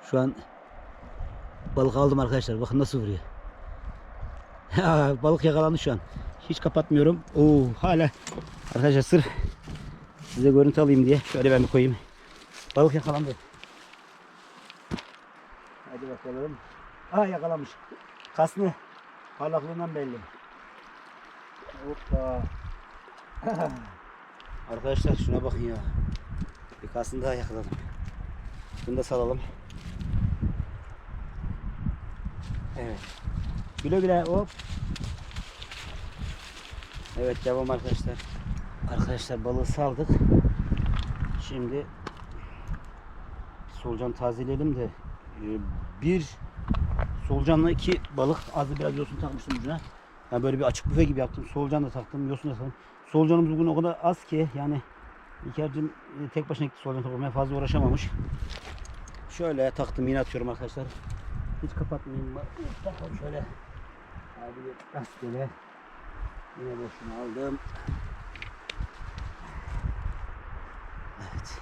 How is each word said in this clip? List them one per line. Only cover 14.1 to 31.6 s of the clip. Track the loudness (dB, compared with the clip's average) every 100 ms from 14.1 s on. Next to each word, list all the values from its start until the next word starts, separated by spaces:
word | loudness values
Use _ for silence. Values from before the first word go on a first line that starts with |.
| -20 -20 -20 -20 -20 -20 -20 -10 -10 -10 -20 -20 -20 -20 -20 -20 -20 -16
Hadi | -12 -10
bakalım. | -10 -8 -6 -6 -8 -16 -20 -20 -20 -2
Aa, | 2 2
yakalamış. | 0 -2 -4 -6 -14 -20 -20 -20 -20 -10 2
Kaslı. | 2 4 0 0 -14 -20 -20 -20 -20 -6
Parlaklığından | -2 -2 -2 -6 -4
belli. | -4 -6 -8 -12 -20 -20 -20 -20 -20 -20 -20 -20 -20 -20 -20 -20 -18 -16 -12 -10
Hoppa. | -10 -2 0 0 -2 -4 -6 -10 -12 -14 -20 -20 -20 -16 -6 -4
<laughs> | -2 -2 -4 -12 -18 -20 -20 -20 -20 -14 -14 -10
Arkadaşlar | -6 0 2 2 2
şuna | 2 2
bakın | 0 -2 -4
ya. | -4 -4 0 -2 -2 -8 -8 -8 -10 -20 -16
Bir | -10
kasını | -6 -4 -2
daha | -2
yakaladım. | -2 -4 -6 -6 -6 -8 -8 -8 -8 -10 -10 -12 -12 -12 -10 -4
Bunu | -2
da |
salalım. | 0 2 2 0 -4 -10 -14 -12 -10 -8 0 2 2 0 -2 -2 -6 -8 -14 -16 -12 -10 -10 -6 -6 -6